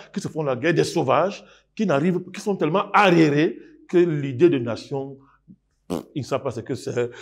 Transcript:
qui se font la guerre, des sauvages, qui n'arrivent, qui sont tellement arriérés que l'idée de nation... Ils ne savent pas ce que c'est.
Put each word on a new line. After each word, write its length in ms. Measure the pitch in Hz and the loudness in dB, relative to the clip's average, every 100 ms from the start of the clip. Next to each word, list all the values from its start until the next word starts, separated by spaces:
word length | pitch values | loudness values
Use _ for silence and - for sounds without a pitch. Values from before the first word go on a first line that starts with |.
| - | -12
qui 60 | 202 | -10
se 80 | - | -10
font 160 | 151 | -6
la 100 | 147 | -4
guerre, 200 | 123 156 | -2 0
des 100 | 151 | 0
sauvages, 600 | 151 175 131 127 185 202 - _ _ | 0 0 2 2 2 -4 -16 _ _
qui 120 | - 202 | -4 0
n'arrivent, 440 | 139 175 175 - | 2 2 0 -4
qui 100 | - | -10
sont 140 | 214 | -6
tellement 360 | 190 156 185 - | -2 0 0 0
arriérés 680 | 190 202 170 156 143 160 - - - - | 4 6 6 4 4 0 -2 -16 -20 -2
que 100 | 180 | 2
l'idée 500 | 175 151 139 123 170 | 2 2 -4 2 4
de 100 | 139 | 4
nation... 600 | 117 107 - 139 139 135 _ _ _ - _ _ - 87 - | -2 -6 -8 -10 -10 -14 _ _ _ -20 _ _ -8 -8 -6
Ils 60 | 147 | -8
ne 60 | 117 | -4
savent 160 | 131 | -4
pas 80 | 139 | -4
ce 100 | 113 | -8
que 140 | 104 | -8
c'est. 360 | 127 131 120 120 - | -8 -6 -4 -4 -6